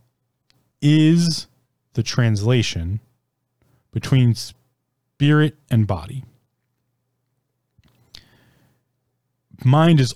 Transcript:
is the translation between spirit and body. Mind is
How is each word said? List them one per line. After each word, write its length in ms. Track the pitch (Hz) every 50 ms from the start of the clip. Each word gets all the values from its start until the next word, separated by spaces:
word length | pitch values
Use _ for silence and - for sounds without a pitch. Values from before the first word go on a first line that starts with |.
| _ _ _ _ _ _ _ _ _ _ _ _ _ _ _ _
is 680 | 143 147 151 156 156 156 170 170 170 165 151 - - - _ _ _ _ _ _ _ _ -
the 80 | 123 113
translation 960 | - - - 120 113 107 101 104 120 127 123 107 - - 85 82 90 101 110 - _ _ _ _ _ _ _ _ _ _ _ _ _ _ _ _ _
between 440 | - 110 - - 139 131 123 120 110
spirit 1200 | - - - - _ _ _ _ _ _ _ _ _ _ _ _ - 143 147 151 151 151 147 - _ _ -
and 160 | 120 113 107
body. 360 | 101 101 85 82 - 135 135 - - _ _ _ _ _ _ _ _ _ _ _ _ _ _ _ _ _ _ _ _ _ _ _ _ _ _ _ _ _ _ _ _ _ _ _ _ - - - _ _ _ _ _ _ _ _ _ _ _ _ _ _ _ _ _ _ _ _ _ _ _ _ _ - - -
Mind 360 | 127 135 156 160 170 165 143
is 140 | 131 117 -